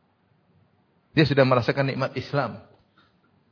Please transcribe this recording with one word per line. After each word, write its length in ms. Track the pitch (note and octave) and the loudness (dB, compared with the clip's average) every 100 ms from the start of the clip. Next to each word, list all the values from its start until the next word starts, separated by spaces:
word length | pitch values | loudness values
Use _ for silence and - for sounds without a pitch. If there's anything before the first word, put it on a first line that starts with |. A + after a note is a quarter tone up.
| _ _ _ _ _ _ _ _ _ _ _ C#3 | _ _ _ _ _ _ _ _ _ _ _ 0
Dia 80 | D#3 | 2
sudah 160 | C#3 | 4
merasakan 480 | C3 B2+ A2+ C3+ C3+ | 4 2 0 -2 -2
nikmat 240 | B2+ C3 | -4 -6
Islam. 480 | C3+ - C#3+ A#2+ G2+ - _ _ _ _ _ _ _ _ | -8 -6 -4 -4 -8 -18 _ _ _ _ _ _ _ _